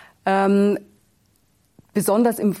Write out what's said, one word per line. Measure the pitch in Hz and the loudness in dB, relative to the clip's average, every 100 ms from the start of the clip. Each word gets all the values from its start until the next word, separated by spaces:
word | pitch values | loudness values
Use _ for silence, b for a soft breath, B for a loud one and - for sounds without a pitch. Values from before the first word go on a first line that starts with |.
| B B 196 | B B -2
Ähm, | 196 196 202 202 202 - _ _ _ _ _ _ _ _ _ _ | 0 2 2 2 -2 -8 _ _ _ _ _ _ _ _ _ _
besonders | 208 190 208 240 - | -4 0 0 0 0
im, | 208 175 | -4 -4